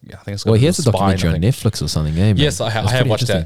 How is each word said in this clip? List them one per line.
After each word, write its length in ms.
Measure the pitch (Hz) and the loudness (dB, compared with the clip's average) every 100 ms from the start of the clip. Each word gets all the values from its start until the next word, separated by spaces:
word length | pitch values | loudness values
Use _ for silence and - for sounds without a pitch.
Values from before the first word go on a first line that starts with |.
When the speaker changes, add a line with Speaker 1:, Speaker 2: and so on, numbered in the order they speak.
| - | -20
Speaker 1:
yeah, 80 | - | -16
I 60 | |
think 120 | - 101 | -12 -6
it's 80 | |
Speaker 2:
Well, 100 | 104 | 2
Speaker 1:
got 60 | 113 | 4
Speaker 2:
he 60 | 143 | 4
Speaker 1:
a 20 | |
Speaker 2:
has 100 | 180 | 2
a 40 | |
Speaker 1:
spine, 120 | 135 | 0
I 40 | 104 98 | 0 0
Speaker 2:
documentary 140 | 95 87 | 0 0
on 100 | 78 | 0
Speaker 1:
think. 140 | 98 139 | 0 0
Speaker 2:
Netflix 260 | 110 - | -2 -4
or 60 | 76 | -4
something, 260 | 78 78 | -2 -2
eh, 40 | 80 | 0
man? 180 | 104 101 | 2 2
Speaker 1:
Yes, 240 | 147 - | 2 0
I 100 | 113 | -4
ha-, 100 | 110 | -2
Speaker 2:
It's 60 | 98 | 0
Speaker 1:
I 20 | |
have 60 | 127 | 0
Speaker 2:
pretty 100 | 123 | 0
Speaker 1:
watched 160 | 107 117 | 0 0
that. 100 | 95 | -2